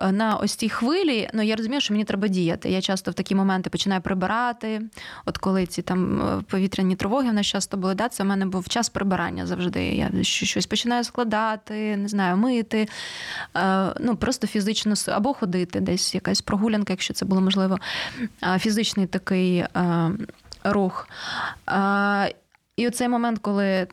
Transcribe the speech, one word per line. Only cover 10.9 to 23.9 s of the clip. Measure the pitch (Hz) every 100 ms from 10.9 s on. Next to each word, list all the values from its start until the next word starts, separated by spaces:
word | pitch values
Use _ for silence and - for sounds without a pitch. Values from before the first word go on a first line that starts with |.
| 240
складати, | 233 - 233 214 220 214 - 214 214 202
не | 208
знаю, | 208 185 185
мити, | 254 240 220 220 214 - - - - - - -
е, | 190 190 190 -
ну, | 233 220
просто | - 262 208
фізично | 214 196 214 214 202
с-, | -
або | 196 233
ходити | 277 190 180 180 196
десь, | 190 180 - 185
якась | - 202
прогулянка, | - 196 226 214 196
якщо | 185 -
це | - 190
було | 190
можливо. | 190 196 190 190 - - - 262 233 -
А, | 180 185
фізичний | 220 214 208 208 180
такий, | 185 - 190 185 175
е, | - 180 175 170 165 208 - - - -
рух. | 196 208 185 - - - - - - - -
А, | 196 196 202 202 202 196 - _ _ _ -
і | 240
оцей | 240 247
момент, | 240 233 220
коли | 202 202 196 190 180